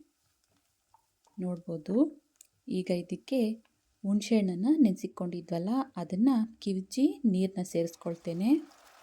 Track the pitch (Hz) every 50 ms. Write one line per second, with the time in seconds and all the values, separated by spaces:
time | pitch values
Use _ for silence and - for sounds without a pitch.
0 | - _ _ _ _ _ _ _ _ _ _ _ _ _ _ _ _ _ _ _
1 | _ _ _ _ _ _ _ - 180 180 180 170 170 - 170 165 156 - 185 226
2 | 294 - - - _ _ _ - - _ _ _ _ - 220 185 180 - 185 175
3 | 175 - 190 180 _ - 269 269 233 214 220 226 _ _ _ _ _ _ _ _
4 | - 196 202 208 - - 233 220 202 185 180 175 190 247 311 320 285 208 185 -
5 | - 185 - - 190 180 170 175 165 - 175 170 170 190 226 262 262 - - -
6 | 175 170 - 180 226 269 269 226 220 220 - - - 208 196 185 190 - - -
7 | 262 311 392 - - 226 185 185 190 190 190 - 180 185 - - 170 170 170 -
8 | - 175 170 165 - 180 165 170 190 226 285 330 302 - - _ _ - - -